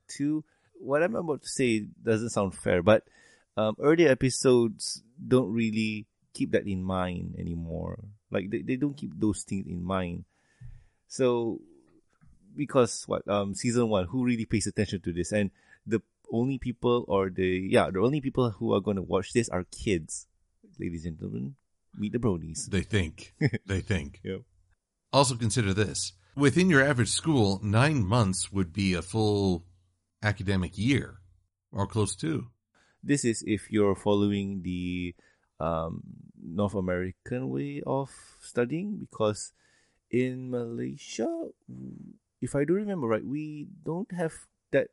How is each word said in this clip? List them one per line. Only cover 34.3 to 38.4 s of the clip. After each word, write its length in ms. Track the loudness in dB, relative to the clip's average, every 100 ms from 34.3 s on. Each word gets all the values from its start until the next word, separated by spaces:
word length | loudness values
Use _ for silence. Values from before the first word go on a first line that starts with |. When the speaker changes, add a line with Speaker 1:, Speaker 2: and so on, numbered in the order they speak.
| 2 -2 -4
Speaker 1:
the, 520 | -6 -4 -4 -4 -6 -8 _ _ _ -6
um, 440 | -4 -2 -4 -8 -12 -18 -20 -18
North 340 | -8 -2 -2
American 760 | 0 -2 -2 -4 -8 -10 -8 -6
way 340 | -6 -6 -8 -4
of 240 | -4 -4 -10 -20 -20